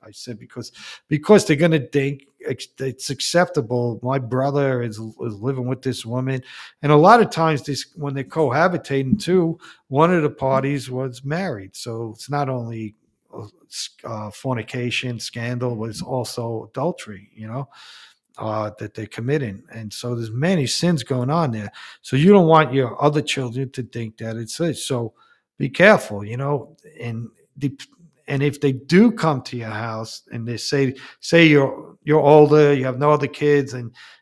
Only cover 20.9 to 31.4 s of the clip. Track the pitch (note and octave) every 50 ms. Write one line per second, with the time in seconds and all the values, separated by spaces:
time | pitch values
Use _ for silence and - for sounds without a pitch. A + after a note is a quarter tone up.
20.9 | F3+ D3+ - - C3+ B2+ B2 B2+ D3+ E3+ E3+ C#3 A2+ A2 G#2 G2+ - - - -
21.9 | - _ - - - C3+ D3+ F#3 G3+ G3+ F3 D#3 D#3+ D#3 D#3 C3+ B2+ C3+ C3 A#2
22.9 | G#2+ - C#3 D3 D3 D#3 D3 D3 - - C3 B2 A2+ B2+ C3+ B2+ - - B2 A2
23.9 | - B2 A#2 A2 A2 - A#2 A2+ A2+ A2+ A#2 A2 - - E3 E3+ C#3+ - - -
24.9 | C3+ B2 A#2 A2 - _ _ _ _ _ _ _ _ - - - - - E3+ G3+
25.9 | G#3+ E3+ - - G#2+ G2+ G2+ G2+ A2+ B2 C#3 C#3 D3 C#3 - - D#3+ _ _ -
26.9 | - - - A#2 A2+ A2+ A2+ G#2+ _ _ _ _ _ - C#3 C#3+ - - - -
27.9 | _ _ _ _ _ _ _ - C#3+ C3+ C#3 D3 C#3 - - C#3+ C3 A#2+ - -
28.9 | E3 F3+ A3 A#3+ A3 - - E3 D3 C3 - - - A#2+ A#2 A2 A2 G#2+ A2+ A#2
29.9 | A2 A2 A2+ - - - _ - - A#2 A2+ A#2 A#2+ A2 - - - C#3+ C#3 C3
30.9 | B2+ - - - - _ - - - E3+